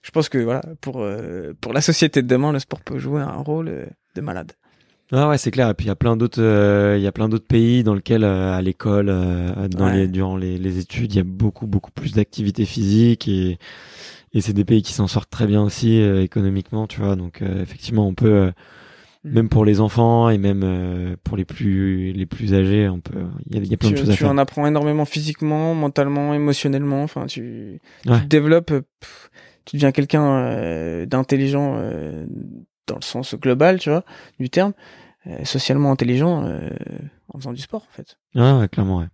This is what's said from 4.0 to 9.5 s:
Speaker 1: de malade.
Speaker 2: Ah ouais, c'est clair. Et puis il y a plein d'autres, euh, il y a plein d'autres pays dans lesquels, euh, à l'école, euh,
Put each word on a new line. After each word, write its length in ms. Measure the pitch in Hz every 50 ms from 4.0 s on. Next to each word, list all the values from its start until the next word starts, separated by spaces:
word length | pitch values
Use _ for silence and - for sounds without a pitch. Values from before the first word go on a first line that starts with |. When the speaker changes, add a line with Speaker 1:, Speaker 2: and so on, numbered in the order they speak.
| _ _ _
Speaker 1:
de 60 | 185
malade. 300 | 151 147 87 90 82 82 - _ _ _ _ _ _ _ _ _ _ _ -
Speaker 2:
Ah 160 | 131 143 151
ouais, 80 | 151 135
c'est 140 | - 123
clair. 180 | 98 120 127 113
Et 40 | 104
puis 120 | - -
il 20 | 110
y 40 |
a 40 | 98
plein 220 | - - 120 117 113
d'autres, 240 | 117 113 - 120
euh, 540 | 113 110 107 104 104 101 101 101 101 104 104 101
il 40 |
y 60 | 98 98
a 60 | 95
plein 160 | - 107 110
d'autres 180 | 110 113 - _
pays 360 | - 117 113 117 120 127 117
dans 80 | 107 104
lesquels, 300 | 98 - - 117 110 110
euh, 280 | 101 95 95 92 95 92
à 80 | 92
l'école, 460 | 92 95 92 _ - 110 101 101 101 101
euh, 600 | 95 92 90 90 90 87 87 87